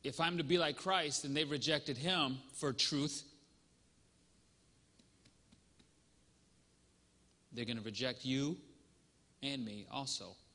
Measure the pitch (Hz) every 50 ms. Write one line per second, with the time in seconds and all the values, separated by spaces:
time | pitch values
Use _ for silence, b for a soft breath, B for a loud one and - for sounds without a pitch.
0 | - 147 127 - 165 170 175 170 156 131 175 175 165 151 139 - - 190 190 185
1 | 160 147 135 - - 143 139 151 160 143 151 139 113 156 156 143 - - 131 117
2 | 139 175 185 175 151 131 131 127 - - - - - 143 123 - - - 156 143
3 | 143 151 - - - - - - - _ - _ _ _ _ _ _ _ _ _
4 | _ _ _ _ _ _ _ _ _ _ _ _ _ - _ _ _ _ _ -
5 | _ _ _ _ _ - _ _ _ _ - _ _ _ _ _ - _ _ _
6 | _ _ _ _ _ _ _ _ _ _ _ _ _ _ _ _ _ _ _ _
7 | _ _ _ _ _ _ _ _ _ _ - 117 120 107 120 113 104 113 101 104
8 | 127 127 120 - - 127 131 135 139 147 180 - - - - - - - _ _
9 | _ _ _ _ _ _ _ _ 135 139 139 135 120 107 104 104 98 - - 135
10 | 139 127 - - 95 90 98 - - _